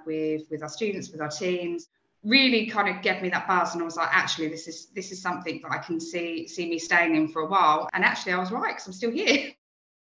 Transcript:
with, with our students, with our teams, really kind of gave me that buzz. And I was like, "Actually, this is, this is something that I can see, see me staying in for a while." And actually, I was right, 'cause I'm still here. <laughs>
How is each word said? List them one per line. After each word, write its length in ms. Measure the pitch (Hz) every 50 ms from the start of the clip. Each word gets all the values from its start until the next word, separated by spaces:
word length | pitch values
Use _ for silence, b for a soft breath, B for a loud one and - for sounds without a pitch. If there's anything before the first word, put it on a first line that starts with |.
| -
with, 360 | 160 156 156 156 156 156 156 156 -
with 120 | 160 147 151
our 60 | 156
students, 420 | - - 226 208 196 180 - -
with 120 | 165 156 151
our 80 | 139
teams, 580 | - - 196 180 180 175 175 170 170 170 - _ _ _ _ _ _ _ -
really 440 | 214 247 269 269 254 247 220 220
kind 220 | 226 214 208 202 196
of 140 | 180 185 -
gave 200 | 208 185 - 190
me 80 | 180
that 180 | 180 - - -
buzz. 240 | 190 180 170 175 -
And 80 | 170
I 60 | 165
was 100 | 165 165
like, 140 | 170 165 160 165
"Actually, 360 | 160 160 - - 160 160 156
this 200 | 156 156 - 170
is, 200 | 156 - - _ -
this 160 | 202 185 -
is 120 | 190 180 -
something 400 | 180 175 - - 165 - - -
that 100 | 165 165
I 60 | 160
can 200 | - - 170 160
see, 480 | - - - 175 170 170 165 160 165
see 220 | - - - 175 165
me 100 | 170 160
staying 380 | 165 - 185 175 170 165 160
in 120 | 156 156 156
for 140 | - 165 156
a 40 |
while." 420 | 151 196 190 170 151 151 156 156 - -
And 100 | 185 196
actually, 280 | 349 - - - 196 180
I 40 | 180
was 120 | 185 185
right, 260 | 220 262 415 427 -
'cause 100 | - -
I'm 60 | 190 185
still 180 | - 240 233
here. 420 | 233 320 427 - 285 - - - -
<laughs> 60 | _ _ _ _ _ _ _ _ _